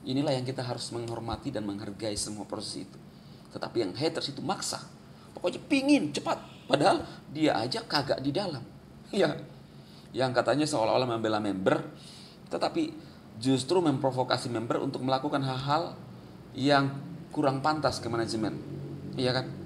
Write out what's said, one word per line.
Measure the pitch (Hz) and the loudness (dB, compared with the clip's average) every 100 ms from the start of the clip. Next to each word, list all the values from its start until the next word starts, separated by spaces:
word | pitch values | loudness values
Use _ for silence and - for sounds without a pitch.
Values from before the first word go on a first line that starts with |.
| 127 | -2
Inilah | 131 151 131 | 0 2 0
yang | |
kita | 127 131 | -2 -4
harus | 123 117 - | -4 -4 -6
menghormati | 117 117 117 113 110 143 131 | -6 -6 -6 -6 -6 -4 -4
dan | |
menghargai | 104 101 104 98 107 104 | -4 -6 -8 -6 -4 -4
semua | - 107 | -6 -6
proses | 98 104 101 - | -6 -6 -6 -8
itu. | 92 - - - - - - - | -10 -14 -20 -20 -20 -20 -14 -8
Tetapi | 82 117 98 | -4 -2 -2
yang | 92 | 0
haters | 160 147 - 135 | -2 -2 -6 -6
itu | |
maksa. | 147 202 - 113 - - - - - | -4 -4 -4 -6 -10 -18 -20 -20 -18
Pokoknya | - 175 - | -4 -4 -4
pingin | - 277 277 285 151 | 0 2 6 4 4
cepat. | - 330 - - - - | -2 -2 -4 -6 -18 -2
Padahal | - 170 330 - - - | 4 6 4 0 -12 -10
dia | 143 151 - | 2 4 4
aja | 117 220 | 0 -4
kagak | - 151 131 - | 0 0 2 0
di | 135 147 | 0 0
dalam. | 196 135 - | -2 -6 -10
<laughs> | - - - - 208 | -18 -20 -20 -4 2
Ya. | 156 - - - - - - - - 113 | 2 0 -10 -16 -20 -20 -20 -20 -10 0
Yang | 131 | 2
katanya | 120 113 135 | 4 4 4
seolah-olah | 151 143 110 117 127 | 4 4 4 4 4
membela | 117 110 107 | 2 2 2
member, | 107 95 95 151 - - - - - - - | 2 2 4 2 0 -12 -18 -18 -18 -18 -6
tetapi | - 160 165 156 - - - - 110 | -2 0 0 -2 -4 -16 -18 -16 -2
justru | 123 131 127 180 | 2 2 4 4
memprovokasi | 165 135 131 127 123 117 123 | 4 4 2 2 2 2 2
member | 117 117 - | -4 0 0
untuk | 139 135 | 0 -2
melakukan | 127 131 147 147 | 0 0 2 0
hal-hal | 135 131 139 151 175 - - - - - - - | 0 -2 2 0 0 -8 -14 -16 -18 -18 -12 0
yang | 135 139 139 139 - - - 147 | 6 6 4 -2 -10 -12 -6 2
kurang | 147 131 | 2 4
pantas | 151 156 135 - | 2 2 2 0
ke | 113 | -2
manajemen. | 117 107 110 104 - - - - - - 135 | -2 0 0 -2 -4 -8 -10 -8 -10 -8 0
Iya | 123 123 | 2 2
kan? | 127 - | -2 -10